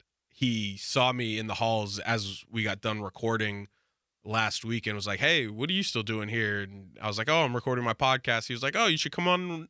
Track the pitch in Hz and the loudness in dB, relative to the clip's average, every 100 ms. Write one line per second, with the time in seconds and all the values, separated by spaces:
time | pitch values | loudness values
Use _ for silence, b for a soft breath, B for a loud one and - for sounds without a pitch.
0 | _ _ _ - 131 113 104 98 - 139 | _ _ _ -2 0 2 -2 -4 -2 2
1 | 127 123 117 107 110 98 113 113 104 101 | 2 2 -2 -4 -4 0 2 2 0 -4
2 | - 113 98 95 - 113 104 98 113 107 | -2 -2 -2 -8 -8 -2 -2 -2 -2 -4
3 | 98 - 113 113 107 101 101 _ _ _ | -6 -4 0 0 0 -4 -10 _ _ _
4 | _ _ 104 113 107 - 113 117 107 104 | _ _ -4 0 0 0 -2 -2 -2 -4
5 | 101 98 139 165 113 107 147 185 190 - | -4 0 2 2 0 -2 -2 0 0 -2
6 | 104 110 104 117 107 104 98 98 95 - | -2 -2 -2 0 0 0 -4 -10 -18 -8
7 | 107 104 117 160 143 120 131 127 120 113 | -4 -2 2 4 4 2 0 0 0 2
8 | 131 131 127 117 - 120 135 180 226 160 | 2 2 2 0 0 -4 -2 2 2 2
9 | 156 - 175 180 180 165 165 | 0 0 2 2 0 -6 -8